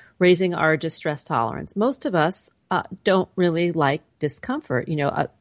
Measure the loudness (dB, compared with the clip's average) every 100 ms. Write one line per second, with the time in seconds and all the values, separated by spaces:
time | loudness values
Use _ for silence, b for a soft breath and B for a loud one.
0 | b b 4 4 2 2 2 2 -2 -4
1 | -4 -4 -2 -2 0 -4 -6 -2 -2 -2
2 | -2 2 2 0 -8 _ -4 -4 -4 -4
3 | 2 2 2 0 0 2 0 2 0 0
4 | _ -6 -6 -4 -6 -8 -4 -4 -2 -2
5 | -2 -2 -4 _